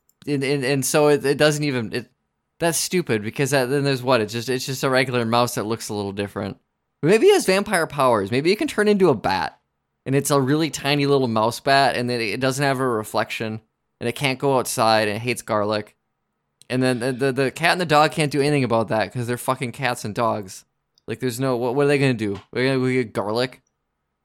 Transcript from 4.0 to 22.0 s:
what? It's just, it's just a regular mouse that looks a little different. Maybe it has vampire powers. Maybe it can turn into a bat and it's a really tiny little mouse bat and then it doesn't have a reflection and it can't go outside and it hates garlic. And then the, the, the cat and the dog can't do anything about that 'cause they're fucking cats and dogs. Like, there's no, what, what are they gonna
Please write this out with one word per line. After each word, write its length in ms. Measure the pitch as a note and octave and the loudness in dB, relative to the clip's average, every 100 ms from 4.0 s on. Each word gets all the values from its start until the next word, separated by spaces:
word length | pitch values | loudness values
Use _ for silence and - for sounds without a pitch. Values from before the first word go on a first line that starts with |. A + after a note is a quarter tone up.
what? 160 | B2+ B2 | 2 2
It's 140 | G#2 | 0
just, 160 | A#2 A#2 | -4 -4
it's 160 | B2+ C3+ | -4 -4
just 180 | C3 | -4
a 60 | C#3 | 0
regular 340 | C3 C3 B2 A2+ | 2 2 0 2
mouse 300 | A#2+ A#2+ - | 2 2 -2
that 100 | G#2 | -4
looks 220 | A2+ - | -4 -6
a 60 | |
little 180 | G#2 G2+ | -6 -4
different. 460 | G2 G2+ G2+ G2+ - _ _ _ _ | -4 -6 -6 -8 -8 _ _ _ _
Maybe 260 | D3 A3 F#4+ | 2 6 6
it 60 | |
has 120 | F#4+ G#3 | 4 4
vampire 420 | F#3+ G#3 F#3 D#3 | 0 0 -2 -2
powers. 420 | D3 C3 A2 G2 | 0 2 2 2
Maybe 200 | B2 E3 | 0 0
it 60 | G#3 | 0
can 100 | D#4+ | -2
turn 200 | - G#3 | 0 2
into 200 | G#3 F3+ | 4 4
a 60 | A2+ | 2
bat 440 | F2+ F#2 D2 - _ _ _ _ - | 0 -2 -4 -10 _ _ _ _ -2
and 100 | C#3 | 0
it's 160 | C#3 | 2
a 80 | C#3 | 2
really 300 | B2+ D3+ D#3+ | 2 0 0
tiny 360 | C3 C#3 D3 C#3 | -4 -2 0 2
little 220 | C#3 B2+ | 2 2
mouse 320 | A2+ A2+ - | 2 0 0
bat 340 | C#3+ C#3 C3 E2+ | 2 4 4 2
and 140 | B2 | -2
then 100 | B2 | -2
it 180 | A2 A2 | -4 -2
doesn't 220 | C3 C3 | -2 0
have 160 | C#3+ C3 | 0 0
a 80 | C3 | 0
reflection 760 | A2 G#2+ A2 A2 - A2+ A2 _ _ _ - | -2 -2 -4 -4 -4 -6 -8 _ _ _ -8
and 80 | A#2 | -6
it 60 | - | -2
can't 240 | C#3 C3 | -2 0
go 180 | C#3+ C3 | 0 0
outside 500 | G#2+ - A2 A2 G#2+ | 0 0 2 4 2
and 100 | G#2 | -2
it 40 | |
hates 200 | A#2+ A#2 | -4 -4
garlic. 540 | - G#2+ G#2 G#2+ G#2 _ _ _ _ _ _ _ - | -2 -2 0 -2 -6 _ _ _ _ _ _ _ -6
And 120 | B2+ | -2
then 180 | B2+ B2 | 0 0
the, 120 | B2+ | -2
the, 200 | B2 C3+ | -2 -2
the 180 | B2+ C3 | 0 -2
cat 220 | - E3+ | 0 0
and 80 | E3+ | 0
the 40 | E3 | 4
dog 260 | D3+ D3+ | 4 4
can't 180 | E3 D3 | 2 0
do 80 | D3 | 0
anything 240 | C#3+ D3 | 2 2
about 240 | A#2+ A2+ G#2+ | 2 0 0
that 240 | A2 G2 | -2 -2
'cause 160 | B2+ A#2 | -4 -6
they're 100 | A#2+ | -4
fucking 360 | - C3 B2 | -4 -4 -6
cats 320 | - B2+ A#2+ A2 | -4 -4 -4 -6
and 100 | G2+ | -2
dogs. 480 | A#2 G#2+ F#2+ - - _ _ _ - | -2 -2 -8 -16 -20 _ _ _ -12
Like, 120 | A2+ | -6
there's 200 | C3 A2+ | -4 -2
no, 160 | C3+ A#2+ | -2 -2
what, 180 | B2 C3+ | -2 2
what 100 | C#3+ | 2
are 20 | |
they 80 | |
gonna 140 | C#3+ | 4